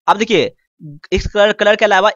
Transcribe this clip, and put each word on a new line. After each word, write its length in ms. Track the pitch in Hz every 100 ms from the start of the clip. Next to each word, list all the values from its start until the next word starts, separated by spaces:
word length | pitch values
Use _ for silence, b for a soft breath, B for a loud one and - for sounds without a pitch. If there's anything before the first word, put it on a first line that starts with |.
| -
अब 100 | 196
देखिए 360 | 226 190 113 - _ _ 156 143 -
इस 160 | 180 -
कलर, 240 | 208 208
कलर 240 | 208 208 214
के 100 | 208
अलावा 260 | 190 208